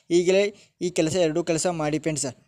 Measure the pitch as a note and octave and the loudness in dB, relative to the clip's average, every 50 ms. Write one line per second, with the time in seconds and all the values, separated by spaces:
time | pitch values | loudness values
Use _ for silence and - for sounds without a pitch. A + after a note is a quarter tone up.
0 | _ - E3+ F3 F3 F3+ F#3+ G3 G3+ G#3 G3+ - _ _ _ - F3 F3+ - F3+ | _ 0 2 2 4 4 4 4 2 0 -4 -10 _ _ _ -6 -6 -4 0 0
1 | D#3+ D#3 F3+ F#3 E3+ D#3 D3+ F3 E3 - E3 D#3 - F#3 F3 E3 D3+ D3+ D3+ D3+ | 0 2 2 2 2 2 0 0 -2 -2 -2 -2 -2 -2 -2 -2 -4 -2 -4 -2
2 | - D#3+ D#3 C#3 - C3 - _ _ | -4 -4 -4 -4 -6 -8 -10 _ _